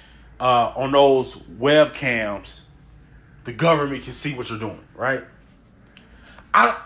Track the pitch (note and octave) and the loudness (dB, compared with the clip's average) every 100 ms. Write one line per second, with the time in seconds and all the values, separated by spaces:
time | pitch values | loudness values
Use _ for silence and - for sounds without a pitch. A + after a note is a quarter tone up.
0 | - - - - B2+ A#2+ A2+ A#2+ C3+ C#3 | -20 -20 -20 -4 2 2 2 -2 0 4
1 | C#3 C3 B2+ - - G#2 C3+ D3+ G3 - | 6 4 0 -8 -18 -4 2 4 4 0
2 | C3+ A#2 G#2+ G2 - - - - - - | -4 -4 -4 -8 -12 -20 -20 -20 -20 -20
3 | - - - - - A2 E3 D#3 C#3+ C3+ | -20 -20 -20 -20 -16 -2 2 2 0 -6
4 | B2+ - D3 B2+ A#2 A2 A2+ - - - | -10 -10 -8 -8 -8 -8 -10 -12 -16 -6
5 | A#2+ C3 - - - _ _ _ - - | -4 -4 -8 -20 -20 _ _ _ -20 -20
6 | - - - - - - - - | -20 -20 -20 -20 -2 2 2 0